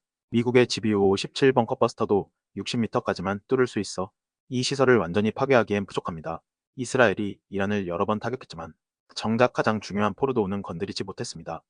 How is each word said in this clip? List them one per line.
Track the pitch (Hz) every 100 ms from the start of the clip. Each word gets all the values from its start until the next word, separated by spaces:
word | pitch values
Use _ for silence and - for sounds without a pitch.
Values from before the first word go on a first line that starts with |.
| _ _ -
미국의 | 117 120 123 120
지비오 | - 107 101 98
오십칠 | 98 - - 135
벙커버스터도 | 131 113 131 117 - 113 101 - _ _ 101
육십 | 95 123
미터까지만 | 110 123 - 95 92 101 -
뚫을 | 131 123
수 | 110
있어 | 95 - 92 _ _ _ -
이 | 123
시설을 | 127 139 127 120
완전히 | 82 104 107
파괴하기엔 | - 135 127 104 101 95
부족합니다. | - - 80 80 82 _ _ _
이스라엘이 | - 120 127 113 92 101 - -
이란을 | 98 98 104 87
여러 | 85 101
번 | 107
타격했지만 | 117 127 - 82 82 - _ _ _
정작 | - 113 113 127
가장 | - 117 107
중요한 | - 98 104
포르도우는 | 95 135 120 95 101
건드리지 | 95 85 98 -
못했습니다. | 98 - 120 80 80 - _